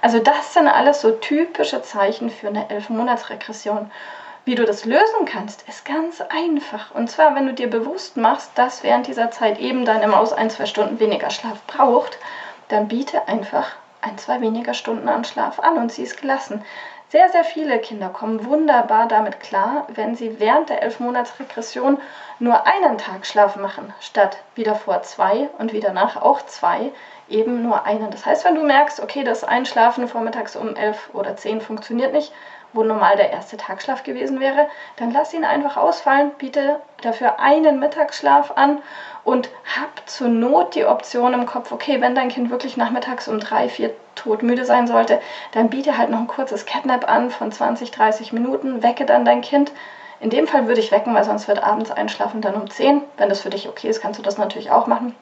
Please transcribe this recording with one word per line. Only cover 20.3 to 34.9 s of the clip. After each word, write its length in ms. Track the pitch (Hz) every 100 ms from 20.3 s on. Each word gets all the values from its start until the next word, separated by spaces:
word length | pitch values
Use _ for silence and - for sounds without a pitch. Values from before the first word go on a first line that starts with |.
| 220
während 300 | 214 277 320
der 120 | -
elf 160 | - -
Monats 400 | 240 247 240 -
Regression 600 | 269 - 226 247 262 277 - - - -
nur 280 | 240 233 -
einen 300 | 392 349 220
Tag 300 | - 185 -
Schlaf 300 | 214 202 196
machen, 360 | 196 - - -
statt 380 | - - 196 - -
wieder 200 | - 214
vor 280 | 214 - 180
zwei 480 | - - 190 214 294 -
und 160 | 226
wieder 180 | 214 202
nach 240 | 190 175 -
auch 240 | - 285 -
zwei 440 | - 175 185 247 - - - -
eben 340 | 214 226 247
nur 220 | 233 -
einen. 260 | - 214 220
Das 140 | -
heißt, 220 | - - 359
wenn 80 |
du 80 | 311
merkst, 360 | 302 277 294 -
okay, 260 | - 285
das 200 | 240 226
Einschlafen 640 | - 247 262 - 226 247 247
vormittags 480 | 233 226 233 202 -
um 180 | 220
elf 360 | - 208 208 -
oder 240 | 214 196 196
zehn 240 | 214 220
funktioniert 540 | - 220 - 233 269
nicht, 180 | 294 294 - - - -
wo 100 | 226
normal 340 | 220 214 214 202
der 140 | 196
erste 280 | - - 214
Tagschlaf 440 | - 190 - -
gewesen 380 | - 254 269 262
wäre, 260 | 269 269 294 - -